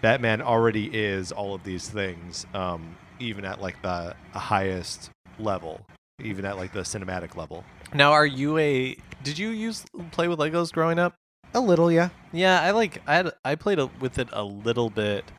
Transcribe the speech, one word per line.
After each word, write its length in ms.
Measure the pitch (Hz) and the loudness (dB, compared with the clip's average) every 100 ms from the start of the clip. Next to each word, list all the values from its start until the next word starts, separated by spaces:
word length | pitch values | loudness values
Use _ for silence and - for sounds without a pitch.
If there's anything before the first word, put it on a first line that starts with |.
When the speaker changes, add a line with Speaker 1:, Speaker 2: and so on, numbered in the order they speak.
Speaker 1:
Batman 420 | 113 127 117 110 | 4 4 2 0
already 440 | 127 113 113 107 107 | 2 4 4 2 -2
is 460 | 110 104 95 90 | -2 -2 -2 -4
all 220 | 92 101 | -6 -6
of 100 | 95 | -8
these 240 | 98 90 - | -8 -8 -6
things, 580 | 107 95 85 85 85 - | -6 -6 -6 -12 -14 -10
um, 420 | 98 92 85 82 85 - - | -6 -4 -4 -10 -18 -20 -10
even 240 | 120 101 | -8 -6
at, 160 | 98 95 | -8 -8
like, 200 | 95 - | -8 -6
the 320 | 98 87 85 - - | -4 -4 -6 -12 -14
highest 800 | 98 - 104 98 92 87 - - _ - - | -12 0 0 0 -4 -8 -12 -14 _ -20 -8
level, 420 | 107 95 82 80 104 - _ _ | -4 -4 -6 -14 -18 -20 _ _
even 240 | 110 95 | -10 -6
at, 120 | 98 98 | -6 -6
like, 160 | 92 | -8
the 80 | 104 | -8
cinematic 560 | 90 110 95 92 85 87 | -8 -8 -6 -6 -6 -10
level. 280 | 80 80 - - - | -12 -12 -16 -20 -8
Speaker 2:
Now, 160 | 143 143 | 4 6
are 160 | 151 151 | 8 4
you 320 | 131 143 156 | 2 0 2
a, 380 | 151 135 131 - - - | 2 2 0 -6 -16 -12
did 160 | 131 151 | -8 -6
you 120 | 214 | -6
use, 340 | 220 226 214 - - 170 | -4 -6 -8 -12 -16 -8
play 160 | - 170 | -2 -2
with 140 | 165 | 0
Legos 320 | 151 170 170 | 0 0 -2
growing 260 | - 160 165 | 0 2 2
up? 160 | 175 - _ _ - | 0 -2 _ _ -4
Speaker 1:
A 60 | 247 | 0
little, 300 | 240 170 170 | 4 6 6
yeah. 160 | 165 175 - - | 6 2 -2 -10
Speaker 2:
Yeah, 280 | 165 185 180 | 2 4 6
I, 120 | 165 | 4
like, 280 | 214 214 - - | 4 2 -2 2
I 80 | |
had, 180 | 156 180 - | 2 2 -4
I 100 | 139 | -4
played 240 | 156 208 185 | -2 0 2
a, 80 | 131 - | 0 -2
with 180 | 127 - | -4 -4
it 100 | 123 | -4
a 100 | 107 | -4
little 480 | 101 101 110 117 117 | -6 -4 0 0 0
bit. 340 | 107 104 101 - | 0 -2 -2 -6